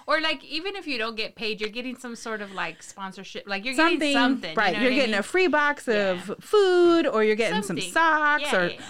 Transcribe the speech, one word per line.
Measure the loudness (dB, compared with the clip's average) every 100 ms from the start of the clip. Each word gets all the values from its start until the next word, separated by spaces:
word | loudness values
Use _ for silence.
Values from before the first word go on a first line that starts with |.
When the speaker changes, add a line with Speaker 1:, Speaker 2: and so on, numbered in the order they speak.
| -2
Speaker 1:
Or, | -2
like, | 0 -4
even | -8 -8 -8
if | -10 -6
you | -4
don't | -4 -6
get | -10
paid, | -8 -8 -6
you're | -6
getting | -8 -10 -10
some | -12 -12
sort | -10 -10
of, | -8
like, | -8 -8 -10
sponsorship. | -18 -14 -12 -12 -14 -14 -8
Like, | -6 -4
you're |
Speaker 2:
Something, | 2 2 2
Speaker 1:
getting | 2
something. | 2 2 0 -2 0
Speaker 2:
right. | 0
Speaker 1:
You | 2
know |
Speaker 2:
You're | 2
Speaker 1:
what |
I | 2
Speaker 2:
getting | 2
Speaker 1:
mean? | 0
Speaker 2:
a |
free | 0 2 2
box | 2 2 -2 -2
of | 0 0 -2 -6
Speaker 1:
Yeah. | -12
Speaker 2:
food, | 2 4 6 6 6 6 2
or | 2
you're | 2 2
getting | 0 0
Speaker 1:
Something. | -2 -4
Speaker 2:
some | -2
socks, | 2 4 4 2 0
Speaker 1:
Yeah, | 0 0
Speaker 2:
or | 0
Speaker 1:
yeah, |
yeah. | -4